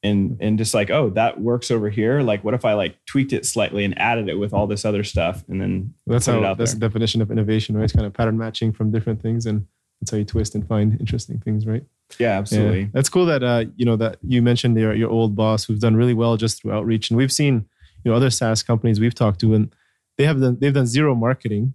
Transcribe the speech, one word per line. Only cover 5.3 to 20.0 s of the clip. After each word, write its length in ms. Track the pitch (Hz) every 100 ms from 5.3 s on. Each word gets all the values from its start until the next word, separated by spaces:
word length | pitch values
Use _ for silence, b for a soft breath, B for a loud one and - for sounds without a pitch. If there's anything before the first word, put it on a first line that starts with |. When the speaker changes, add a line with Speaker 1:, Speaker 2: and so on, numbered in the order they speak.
| 92 -
Speaker 1:
and 100 | 95
then 340 | 95 95 98 - -
Speaker 2:
That's 180 | 120 120
Speaker 1:
put 100 | 117
it 60 |
Speaker 2:
how, 100 | 98
Speaker 1:
out 60 | 95
Speaker 2:
that's 140 | 117
Speaker 1:
there?" 80 | 110
Speaker 2:
the 80 | 113
definition 340 | 110 113 113
of 100 | 107
innovation, 440 | 110 104 110 - 107
right? 80 |
It's 80 | 110
kind 140 | - 104
of 80 |
pattern 240 | 98 117 113
matching 340 | 113 - 113
from 200 | 104 110
different 300 | 113 110 107
things, 240 | 117 117 117
and 200 | 107 98 _ _ _
that's 120 | -
how 60 | 107
you 60 |
twist 320 | 104 110 104 107
and 100 | -
find 320 | 110 104 107
interesting 380 | 110 120 - -
things, 260 | 107 107 107
right? 180 | 110 139 _ _ -
Speaker 1:
Yeah, 200 | 120 98
absolutely. 440 | 104 107 104 101
Speaker 2:
Yeah. 60 | 101
That's 160 | 123 139
cool 160 | 180 175
that, 180 | 147
uh, 220 | 123 120 113 -
you 100 | 120
know, 120 | 110
that 220 | 113 -
you 200 | - 123
mentioned 360 | 120 120 123 113
your, 160 | 110
your 160 | 107 113
old 260 | 113 113 101
boss 300 | 110 110 -
who's 140 | 107
done 180 | 113 110
really 160 | 123
well 240 | 113 117 113
just 240 | 113 -
through 100 | 107
outreach. 380 | 107 104 113 -
And 80 | 113
we've 140 | 135
seen, 340 | - 147 123 104 b b b
you 80 | 120
know, 40 | 117
other 140 | 131
SaaS 340 | - 113 110
companies 380 | - 117 117 107
we've 140 | 117 -
talked 260 | 110 95
to, 120 | 110
and 200 | 110 107 _ _ _